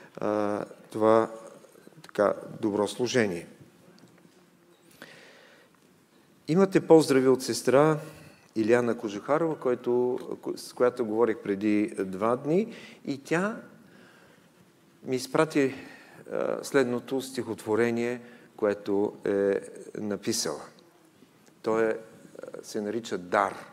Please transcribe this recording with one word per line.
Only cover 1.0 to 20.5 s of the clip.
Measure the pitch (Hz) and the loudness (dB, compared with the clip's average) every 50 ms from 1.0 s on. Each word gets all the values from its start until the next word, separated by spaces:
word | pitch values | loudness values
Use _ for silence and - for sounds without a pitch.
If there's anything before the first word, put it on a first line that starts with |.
| 110 110 110 113 110 - - - - - - - - - - - - - - - | 4 6 6 6 4 0 -4 -12 -18 -20 -20 -20 -20 -20 -20 -20 -20 -20 -20 -20
така, | - - - - 101 98 - - - - - - | -20 -6 0 2 2 2 2 -2 -6 -14 -8 -4
добро | - 107 98 101 104 | -4 -2 0 0 -2
служение. | 98 - - 123 113 - 127 110 101 87 85 - - - - - - _ _ _ - - - - - _ _ - - _ _ _ _ _ _ _ _ _ _ _ _ _ - - - - - - - - - - - - - _ _ _ _ _ _ _ _ _ _ _ _ _ _ _ _ _ | -2 -2 -4 -2 0 0 0 0 0 -2 -6 -10 -14 -18 -20 -20 -20 _ _ _ -20 -20 -20 -20 -20 _ _ -20 -20 _ _ _ _ _ _ _ _ _ _ _ _ _ -20 -20 -20 -20 -20 -20 -20 -20 -20 -20 -20 -20 -20 _ _ _ _ _ _ _ _ _ _ _ _ _ _ _ _ _
Имате | - 156 185 196 190 190 160 - | 0 2 4 4 4 4 4 6
поздрави | - 165 160 143 135 135 131 131 | 8 8 8 8 8 4 6 6
от | 131 127 131 - | 6 4 4 2
сестра | - 113 - - 127 120 135 151 156 156 151 - - - - - - - _ _ _ - | -2 -4 -2 2 4 6 6 6 6 2 0 -4 -12 -18 -20 -20 -20 -20 _ _ _ -4
Илияна | 110 107 110 120 120 123 117 110 | 0 2 4 4 4 4 2 -2
Кожухарова, | 117 - 104 98 101 - - 143 160 165 160 147 - | -2 -4 -6 -8 -6 -2 0 0 0 0 -2 -4 -2
който, | - 127 123 120 - 123 120 123 123 123 127 - - - - - - - - | -2 -2 -2 -2 0 0 0 2 2 0 -2 -4 -6 -10 -12 -10 -8 -8 -8
с | - - - - | -8 -10 -8 -2
която | - 127 123 123 - 120 | 0 0 2 2 0 -4
говорих | 107 107 113 120 110 107 | -2 0 2 2 2 0
преди | - - 101 101 98 107 107 104 104 107 - - - | -2 -2 -4 -2 0 0 2 2 2 0 0 -2 -4
два | 98 95 95 92 107 113 123 | -4 -4 -4 -2 0 0 0
дни, | 143 139 143 160 190 226 233 - - - - - - - | 0 0 0 0 0 0 -2 -6 -16 -18 -20 -20 -12 -10
и | - 139 127 - | -8 -8 -8 -6
тя | - 160 170 190 214 233 - - - - - - - - - - - - - - - - _ _ _ _ _ _ _ _ _ _ _ _ _ - | -4 -2 -2 -2 -4 -6 -10 -14 -20 -20 -20 -20 -20 -20 -20 -20 -20 -20 -20 -20 -20 -20 _ _ _ _ _ _ _ _ _ _ _ _ _ -8
ми | - 131 | -6 -6
изпрати, | 127 127 - - 156 160 156 156 151 135 131 131 - - - - - - - - - - - - | -4 -4 -2 0 0 0 2 2 2 0 0 -2 -6 -16 -18 -20 -20 -20 -20 -20 -20 -12 -8 -4
а, | - - - - - - | -4 -2 -2 -4 -6 -4
следното | - - 139 131 120 123 120 117 - 135 131 | 0 2 2 2 2 0 -4 -4 -4 -6 -6
стихотворение, | 127 - - 127 110 113 107 - - 110 107 107 120 117 117 117 117 120 123 120 120 - - - - - _ | -6 -6 -8 -8 -6 -6 -8 -6 -4 0 2 2 2 2 2 0 -2 -2 -4 -6 -10 -16 -20 -20 -20 -18 _
което | - 110 104 101 101 - - 98 101 104 - - - - | 0 0 0 0 0 -2 -2 0 0 0 -2 -4 -4 -4
е | 101 101 98 98 98 98 - - - - - - - - | -2 0 2 2 2 0 0 -4 -8 -16 -18 -16 -14 -12
написала. | - 107 104 98 90 - 120 110 - - 82 | -8 -6 -6 -6 -6 -4 -4 -4 -2 -4 -6